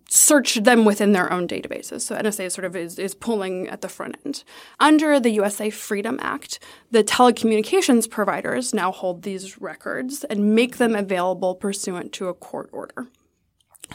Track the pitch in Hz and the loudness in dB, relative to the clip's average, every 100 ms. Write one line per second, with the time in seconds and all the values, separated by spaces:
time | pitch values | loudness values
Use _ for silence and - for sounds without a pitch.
0 | - - - 302 247 - 214 240 220 202 | -2 4 6 6 4 2 6 6 6 4
1 | 202 196 185 180 175 95 - - - - | 4 4 2 -2 -4 -6 -8 -10 -10 -10
2 | - 220 214 208 185 175 185 180 170 180 | -8 -4 -4 -4 -6 -6 -8 -8 -10 -8
3 | 190 - - 220 190 185 185 202 185 - | -8 -6 -4 -2 -2 -6 -8 -10 -12 -10
4 | - - - 285 - - - - 285 311 | -12 -10 -10 -12 -14 -20 -18 0 4 4
5 | 311 285 240 214 202 202 214 208 - 202 | 4 4 4 2 0 -2 -6 -8 -6 -6
6 | 214 247 - - - - - - _ 233 | -4 -6 -6 -8 -10 -16 -16 -20 _ 2
7 | 214 - 247 240 226 214 214 381 349 240 | 2 6 6 6 2 0 2 2 4 4
8 | 226 - 196 170 - 240 247 214 185 185 | 2 -2 -2 -2 -2 -4 -4 -2 -2 -2
9 | 185 175 190 190 190 - 190 156 - - | -4 -6 -8 -10 -12 -14 -14 -12 -8 -8
10 | 254 285 - 208 208 220 247 - 240 220 | -6 -6 -4 0 4 4 4 2 0 0
11 | 196 185 180 185 185 180 202 196 - 180 | -2 -2 0 0 -2 -2 -6 -6 -6 -8
12 | - - 185 175 - - - - - - | -10 -8 -8 -8 -12 -12 -12 -14 -14 -14
13 | 247 _ _ _ _ _ _ _ - | -16 _ _ _ _ _ _ _ -10